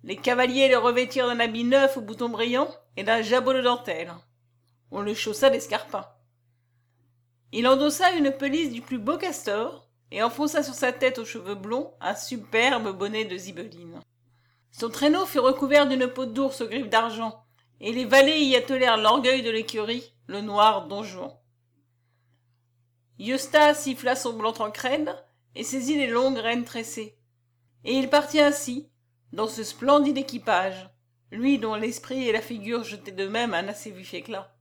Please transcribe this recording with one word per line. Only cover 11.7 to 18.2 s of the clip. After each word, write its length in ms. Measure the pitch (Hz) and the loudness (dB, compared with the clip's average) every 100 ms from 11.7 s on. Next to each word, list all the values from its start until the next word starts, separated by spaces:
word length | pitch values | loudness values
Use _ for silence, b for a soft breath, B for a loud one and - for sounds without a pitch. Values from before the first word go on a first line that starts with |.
| 247 330 - | -6 -6 -6
un 140 | 180 208 | -6 -6
superbe 840 | - 247 196 220 247 254 220 190 | -8 -10 -2 2 4 2 -2 -6
bonnet 280 | 202 214 214 | -6 -4 -6
de 120 | 180 | -8
zibeline. 640 | 190 170 220 170 170 165 _ _ _ _ _ _ _ | -12 -14 -16 -16 -20 -20 _ _ _ _ _ _ _
Son 180 | - 226 | -8 -8
traîneau 360 | 226 285 349 370 | 0 2 2 0
fut 140 | 285 | 2
recouvert 480 | 254 262 277 294 277 | 2 2 4 4 6
d'une 200 | 262 247 | 2 -2
peau 180 | 254 254 | -4 -6
d'ours 360 | 220 269 - | -2 -2 -2
aux 60 | 226 | -6
griffes 220 | 233 220 | -6 0
d'argent, 540 | 226 226 220 226 - _ _ _ _ | 2 2 -4 -8 -10 _ _ _ _
et 120 | 202 | -6
les 140 | 233 240 | -6 4
valets 360 | 262 | 8